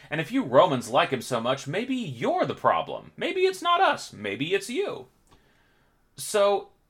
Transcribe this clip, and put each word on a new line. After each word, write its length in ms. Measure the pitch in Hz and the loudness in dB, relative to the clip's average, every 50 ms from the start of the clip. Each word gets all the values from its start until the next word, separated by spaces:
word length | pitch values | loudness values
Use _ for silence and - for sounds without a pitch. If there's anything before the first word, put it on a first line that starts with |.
| - - | -12 -8
and 100 | 147 156 | -6 -6
if 120 | 156 - | -4 -2
you 100 | 233 269 | -2 -2
Romans 480 | 214 127 120 143 180 175 139 120 104 104 | 0 4 6 6 6 6 4 0 -2 0
like 200 | 123 156 175 - | 2 2 2 2
him 120 | 131 117 | 0 -4
so 180 | 104 - 127 113 | -4 -2 -4 -2
much, 280 | 113 123 135 135 - 135 | 0 -2 -2 -2 -4 -6
maybe 260 | 165 202 247 269 262 | -6 -6 -4 -4 -4
you're 500 | 254 226 156 120 113 156 262 349 370 - | -6 -6 -8 -8 -4 -2 -2 0 0 -2
the 120 | 139 107 | -2 -2
problem. 560 | - - 117 92 82 80 - 64 55 53 - - | 0 2 2 2 2 0 -4 -8 -10 -12 -12 -10
Maybe 260 | - 220 339 381 381 | -6 -6 -4 0 2
it's 200 | 370 381 370 - | 2 0 0 0
not 180 | 330 349 349 349 | 0 2 2 4
us, 320 | 381 302 254 - - - | 4 2 2 0 -6 -14
maybe 400 | - 98 107 101 101 - 143 165 | -12 -8 -6 -6 -4 -4 -2 -2
it's 160 | 190 190 196 - | -2 -2 -4 -4
you. 380 | 240 359 403 294 - - - _ _ _ _ _ _ _ _ _ _ _ _ _ _ _ _ _ _ _ _ _ _ | -6 -4 -4 -4 -6 -10 -14 _ _ _ _ _ _ _ _ _ _ _ _ _ _ _ _ _ _ _ _ _ _
So, 540 | - - - - 208 202 202 202 196 - - _ _ _ | -12 -6 0 2 4 4 4 4 2 -2 -6 _ _ _